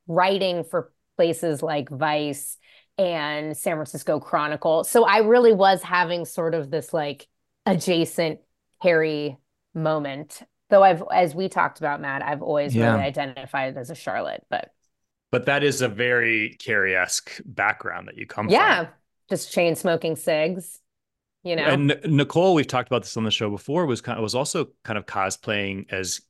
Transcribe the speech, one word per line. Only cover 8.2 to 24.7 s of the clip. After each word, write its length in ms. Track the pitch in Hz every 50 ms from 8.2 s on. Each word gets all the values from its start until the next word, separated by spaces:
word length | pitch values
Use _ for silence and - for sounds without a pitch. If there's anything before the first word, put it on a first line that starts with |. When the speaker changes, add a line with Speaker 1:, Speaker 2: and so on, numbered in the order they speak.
| 170 156 - - _ _ _ _ _ _ _ -
Speaker 1:
Carrie 540 | - 180 165 160 160 156 151 147 147 147 135 - _ _ _ _ _ _ -
moment. 680 | 160 156 156 156 151 143 139 135 143 151 - - - - _ _ _ _ -
Though 120 | 202 196
I've, 220 | 196 190 175 165 180 -
as 220 | - 185 180 160 143
we 140 | 175 190 185
talked 300 | - 185 175 143 - -
about, 220 | 160 143 143 147
Matt, 220 | 147 139 135 139
I've 200 | 147 143 147 139
always 320 | - - 151 147 143 143 123
Speaker 2:
Yeah. 180 | 113 117 117
Speaker 1:
really 120 | 113 110 -
identified 720 | 139 135 147 143 135 123 135 131 - - 139 135 135 135
as 140 | 139 120 131
a 40 | 165
Charlotte, 500 | - - - 95 117 87 67 50 50 - -
but 200 | - - - - _ _ _ _ _ _ _ _ _ _ _ -
Speaker 2:
But 160 | 127 123 -
that 160 | 143 139 143
is 180 | 143 143 135 123
a 80 | 127 117
very 680 | 101 107 123 123 123 120 117 117 113 110 107 110 - -
Carrie-esque 800 | - 123 110 101 95 95 92 90 90 - - - - - - - -
background 640 | - - - 98 107 107 - - 92 87 90 95 98
that 80 | -
you 100 | - -
come 220 | - - 104 107 127
Speaker 1:
Yeah. 360 | 202 269 415 415 214 180 160
Speaker 2:
from. 100 | 135 - _ _ _ _ _ _ -
Speaker 1:
Just 220 | 196 170 - -
chain 240 | - 190 175 170 160
smoking 400 | - - 185 165 165 - 165 156
cigs, 640 | - - 175 160 151 156 175 180 185 170 - - - _ _ _ _ _ _ _ _ _ _ _ _ -
you 100 | 180 170
know? 100 | 160 143
Speaker 2:
And 280 | 147 135 143 143 139
N-, 240 | 151 143 - 165 147
Nicole, 380 | 139 143 143 - 160 180 190 175
we've 120 | 151 127
talked 220 | - - 123 120 -
about 140 | 127 117
this 140 | - - -
on 60 | 117
the 80 | 110 107
show 180 | - - 113 104
before, 380 | 101 98 - - 143 180 175
was 140 | 139 117 -
kind, 200 | - 123 117 117
was 140 | 110 104 113
also 360 | 127 147 - - 170 - -